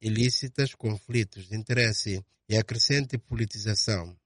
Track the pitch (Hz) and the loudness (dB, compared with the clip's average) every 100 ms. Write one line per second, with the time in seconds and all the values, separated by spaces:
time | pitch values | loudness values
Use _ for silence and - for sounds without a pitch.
0 | 110 107 123 - 131 - 135 - 113 104 | -2 2 2 0 -2 -2 -2 -2 -6 -6
1 | - 120 101 - 92 107 110 123 113 104 | -2 0 0 -4 -10 -8 0 2 2 2
2 | 107 95 - _ - 110 107 117 - 143 | -2 -4 -6 _ 0 2 2 2 2 2
3 | 131 120 - 113 107 107 104 101 - 98 | 0 -4 -6 -4 -4 -4 -2 0 0 -2
4 | 85 87 | -4 -14